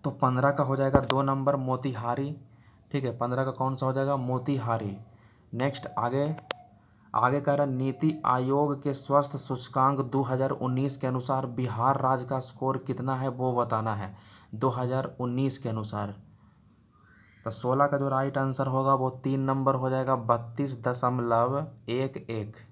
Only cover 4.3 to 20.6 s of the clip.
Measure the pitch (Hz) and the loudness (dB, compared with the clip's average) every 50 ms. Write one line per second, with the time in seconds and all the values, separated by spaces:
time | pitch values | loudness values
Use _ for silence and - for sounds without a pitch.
4.3 | 127 123 123 147 139 131 110 117 113 110 107 101 98 - - - - - - - | -2 -2 0 0 -2 -2 0 0 -2 0 -2 -4 -8 -8 -14 -20 -20 -20 -20 -20
5.3 | _ _ - - - 117 127 139 135 - - - - 107 113 120 127 139 143 147 | _ _ -16 -10 -4 -2 0 0 -2 -4 -10 -6 -4 -2 -2 0 2 0 0 0
6.3 | 160 - - - - - - - - - _ _ _ _ _ - - 113 117 127 | -2 -6 -8 -12 -14 -14 -14 -20 -20 -20 _ _ _ _ _ -4 0 2 2 4
7.3 | 139 147 139 147 143 143 143 139 131 127 131 135 127 - 156 160 156 156 - - | 2 2 2 2 2 2 2 0 0 0 0 -2 0 2 2 2 2 2 2 2
8.3 | 127 127 127 131 135 143 147 147 143 139 - 147 135 131 - - 139 143 139 139 | 2 4 4 2 4 4 4 2 0 -2 -2 -4 -4 -4 0 4 4 4 4 4
9.3 | - 131 - - 131 123 - - - 135 131 135 143 135 131 120 123 135 131 117 | -6 -10 -4 -4 -6 -6 -6 -2 2 4 4 4 4 2 -2 0 0 0 2 2
10.3 | 131 127 135 135 135 - 127 127 127 127 139 139 135 - - 127 127 127 123 135 | 0 0 0 0 0 -2 -2 0 0 0 0 -2 -2 -2 -2 -2 -2 -2 -2 0
11.3 | 135 131 131 123 120 120 127 117 110 113 120 131 139 135 135 131 131 127 123 123 | -2 -2 -2 -4 -4 -4 -4 -2 0 2 2 2 4 4 2 2 2 2 0 -4
12.3 | 139 131 123 - - - 131 131 131 135 - - 123 - 123 135 135 127 131 135 | -4 -4 -4 -6 -8 -2 -2 0 0 0 -2 -4 -4 -4 -2 -2 -2 0 -2 -4
13.3 | 120 123 127 131 120 120 120 120 120 110 110 113 107 104 98 98 - - - - | -2 0 0 2 2 2 2 2 0 0 0 -2 -2 -2 -6 -8 -10 -16 -20 -20
14.3 | - - - _ - 110 127 131 117 123 127 123 127 135 135 - - - 127 123 | -20 -20 -18 _ -6 0 0 0 0 0 -2 0 0 -2 -2 -4 -4 -4 -4 -2
15.3 | 120 127 135 135 131 - - 120 110 110 104 107 107 104 104 101 101 - - - | 0 0 0 0 -2 -4 -6 -4 -4 -4 -4 -4 -4 -4 -4 -6 -8 -12 -18 -20
16.3 | - _ - - _ _ _ - _ _ _ _ _ _ _ _ - - - _ | -20 _ -20 -20 _ _ _ -20 _ _ _ _ _ _ _ _ -20 -20 -20 _
17.3 | - - - 113 113 - - 123 131 139 143 143 143 139 139 139 131 131 135 139 | -20 -10 -10 -10 -8 -4 0 0 4 4 4 2 2 0 0 0 0 0 0 0
18.3 | 135 143 135 135 131 131 135 131 131 135 135 135 135 131 131 127 127 - - 135 | -2 -2 -2 -2 0 -2 -2 0 0 2 4 4 2 2 2 -2 -2 -4 -4 -2
19.3 | 135 135 135 135 135 135 135 135 135 131 131 131 131 131 131 127 135 123 113 117 | 0 0 0 0 0 2 2 2 2 2 0 0 0 0 2 0 0 0 2 0
20.3 | 120 117 117 - - - | 0 0 0 -6 -4 -4